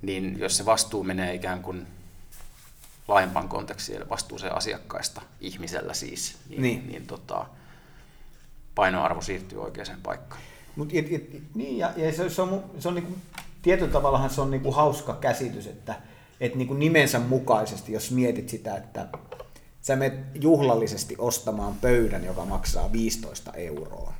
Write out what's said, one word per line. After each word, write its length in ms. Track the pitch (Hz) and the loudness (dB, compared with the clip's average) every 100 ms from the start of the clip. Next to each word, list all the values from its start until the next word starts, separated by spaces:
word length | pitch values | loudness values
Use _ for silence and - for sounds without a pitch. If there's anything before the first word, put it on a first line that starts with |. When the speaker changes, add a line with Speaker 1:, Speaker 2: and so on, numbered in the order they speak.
Speaker 1:
Niin 380 | 95 92 95 95 | -4 -2 -2 -2
jos 180 | 92 - | 0 0
se 80 | 101 | 4
vastuu 380 | 110 - 107 | 4 4 0
menee 300 | 92 92 90 | -2 0 -2
ikään 280 | 90 92 92 | -2 -4 -4
kuin 260 | 90 90 90 - - - - - - - - - - - - | -6 -10 -10 -16 -18 -18 -18 -16 -16 -18 -20 -20 -20 -18 4
laajempaan 420 | 101 92 87 - | 4 6 0 -2
kontekstiin, 480 | - - - - - | -6 -6 -8 -8 -8
eli 80 | - | -6
vastuuseen 460 | - - - 98 - | -6 -6 -6 -4 -4
asiakkaista, 680 | 107 101 - - - - - - | -2 -6 -8 -6 -6 -8 -18 -12
ihmisellä 520 | 95 95 85 90 - | -12 -8 -8 -6 -6
siis, 440 | - - - - - - | -6 -8 -8 -8 -10 -14
niin, 120 | - | -2
Speaker 2:
Niin. 260 | 127 107 - | -2 -2 -6
Speaker 1:
niin, 200 | 78 - | -12 -12
tota, 380 | - - 50 - - - - - - - - - - - - - - | -14 -6 -6 -6 -14 -20 -20 -20 -20 -20 -20 -20 -20 -20 -20 -10 2
painoarvo 460 | 95 92 78 82 | 2 4 2 0
siirtyy 400 | - 92 - 101 | -4 -6 -6 -10
oikeaan 340 | - - - - | -10 -10 -12 -10
paikkaan. 380 | - - - - - - - - | -6 -8 -8 -16 -16 -18 -14 -8
Speaker 2:
Mut 140 | 151 | -2
et, 180 | 170 151 | 0 0
et, 440 | 165 - - - 214 | -2 -4 -16 -10 -8
niin, 220 | 269 240 | -4 -2
ja, 140 | 175 175 | -2 0
ja 160 | 160 | 0
se, 160 | 151 180 | 0 -2
se 120 | 165 | 0
on 80 | 185 | 0
mu-, 320 | 196 190 - | 0 -4 -6
se 60 | 151 | -2
on, 80 | 175 | -2
niinku, 180 | 175 180 - - - - | -4 -8 -10 -14 -14 -2
tietyllä 300 | - 185 170 | 4 4 6
tavallahan 380 | 147 139 135 135 | 4 6 4 4
se 120 | 139 | 2
on, 100 | 135 | 0
niinku, 200 | 135 135 | 2 2
hauska 420 | 131 151 143 - | 6 6 4 -4
käsitys, 540 | 123 135 120 123 107 101 | -2 0 2 -2 -6 -10
että, 280 | 101 - 123 - - - - | -12 -10 -10 -12 -20 -20 -2
et, 140 | 123 131 | -2 0
niinku, 180 | 123 | 0
nimensä 460 | 139 156 165 139 123 | 2 6 8 6 4
mukaisesti, 720 | 120 131 127 113 107 95 - | 4 2 4 4 4 -4 -6
jos 200 | 110 - | -4 0
mietit 380 | 127 123 107 - | 2 4 2 -4
sitä, 260 | 110 113 98 | -6 -6 -8
että 320 | - - 101 - - - - - - - | -8 -10 -8 -10 -14 -18 -18 -20 -20 -14
sä 140 | - 131 | -2 2
menet 240 | 139 135 - 151 | 2 -2 -10 2
juhlallisesti 720 | 147 156 139 113 110 98 - - | 6 8 8 6 4 -2 -6 -2
ostamaan 580 | 120 117 - 104 101 101 | -2 0 -2 -2 -2 2
pöydän, 500 | 127 123 110 - 87 | 6 6 6 2 -2
joka 200 | 90 87 | -2 0
maksaa 460 | 95 - - 95 | 0 2 2 4
viisitoista 600 | 113 113 - - - - | 4 2 0 -6 -10 -12
euroa 600 | - 85 73 78 - - - | -10 -6 -6 -8 -8 -6 -6